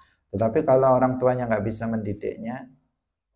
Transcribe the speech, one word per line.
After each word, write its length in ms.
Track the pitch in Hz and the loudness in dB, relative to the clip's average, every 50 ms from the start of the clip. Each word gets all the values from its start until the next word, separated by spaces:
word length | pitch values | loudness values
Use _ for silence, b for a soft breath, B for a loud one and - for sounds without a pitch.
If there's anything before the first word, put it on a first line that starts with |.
| b b b b b _ - | b b b b b _ -4
tetapi 320 | 101 110 113 113 160 151 | -2 0 0 0 0 2
kalau 320 | - 131 131 135 131 131 | 4 4 4 6 4 4
orang 240 | 127 131 127 127 127 | 4 4 2 0 2
tuanya 240 | 127 127 127 123 123 | 0 0 0 0 -2
nggak 160 | 117 107 107 | -2 -2 -2
bisa 240 | 98 113 113 - 117 | -2 -4 -6 -6 -6
mendidiknya, 800 | 113 113 110 107 104 101 - - 107 - - 110 113 123 135 131 - - _ _ _ _ _ _ _ _ _ _ _ - | -4 -4 -4 -4 -6 -8 -6 -6 -8 -8 -8 -10 -10 -10 -12 -12 -16 -20 _ _ _ _ _ _ _ _ _ _ _ -6